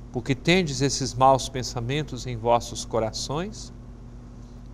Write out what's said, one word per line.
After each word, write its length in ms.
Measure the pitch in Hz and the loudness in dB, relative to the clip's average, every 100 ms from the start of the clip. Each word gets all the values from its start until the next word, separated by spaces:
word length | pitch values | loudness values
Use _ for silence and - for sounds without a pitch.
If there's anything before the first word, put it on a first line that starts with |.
| - | -8
"Por 100 | 123 | -6
que 120 | 117 | -2
tendes 480 | 135 - 180 170 127 | 0 4 4 4 2
esses 320 | 139 - 127 | 2 2 -2
maus 340 | 117 131 135 - | 6 8 8 4
pensamentos 760 | 127 120 - 117 143 143 127 127 | -4 -4 -4 -2 -2 -2 -6 -6
em 100 | 120 | -2
vossos 480 | 113 120 - 110 | 4 4 4 -8
corações? 880 | - 117 110 - - 143 196 - - - - - - - - - - - - | -2 0 0 -2 -4 -4 -4 -8 -12 -14 -16 -16 -16 -16 -16 -16 -16 -16 -14